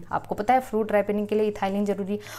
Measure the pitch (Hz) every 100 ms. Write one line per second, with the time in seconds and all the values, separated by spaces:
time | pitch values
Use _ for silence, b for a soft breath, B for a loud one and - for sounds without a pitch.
0 | - 165 - 190 208 262 254 214 220 208
1 | 202 208 208 214 214 208 196 196 202 196
2 | 196 208 B